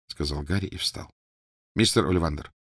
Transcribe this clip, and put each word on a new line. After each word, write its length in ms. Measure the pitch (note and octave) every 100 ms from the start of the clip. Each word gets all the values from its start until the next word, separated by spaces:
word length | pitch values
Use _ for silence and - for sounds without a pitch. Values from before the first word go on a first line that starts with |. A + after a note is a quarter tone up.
| -
сказал 360 | - D2 D2
Гарри 240 | D2 F#2+ -
и 100 | -
встал. 340 | - - C#2 _ _ _ _ _ _
«Мистер 320 | - A2 - E2
Оливандер, 460 | F#2 E2 D2 - _ _